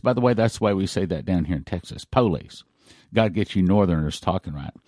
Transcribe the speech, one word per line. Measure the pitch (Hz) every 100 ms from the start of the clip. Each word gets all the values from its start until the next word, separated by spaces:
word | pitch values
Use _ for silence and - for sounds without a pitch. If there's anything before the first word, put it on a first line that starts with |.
by | 123
the | 123
way, | 123
that's | 110 113 -
the |
way | 110
we | 98 98
say | - 92
that | 82
down | - 92
here | 76 78
in |
Texas, | - 87 - -
police. | - 131 117 78 - - _ _ _ - _
God | 110 110
gets | 90 101
you | 101
Northerners | 90 101 98 80 76 -
talking | - 92 -
right. | 71 73 -